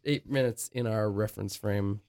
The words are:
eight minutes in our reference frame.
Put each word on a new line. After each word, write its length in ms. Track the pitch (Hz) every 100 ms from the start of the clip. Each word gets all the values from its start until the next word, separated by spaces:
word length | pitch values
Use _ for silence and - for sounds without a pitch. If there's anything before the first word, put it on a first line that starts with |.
eight 240 | - 143 -
minutes 380 | 135 127 110 -
in 140 | 127 113
our 240 | 110 107
reference 460 | 101 107 - 98 -
frame. 460 | 104 101 101 101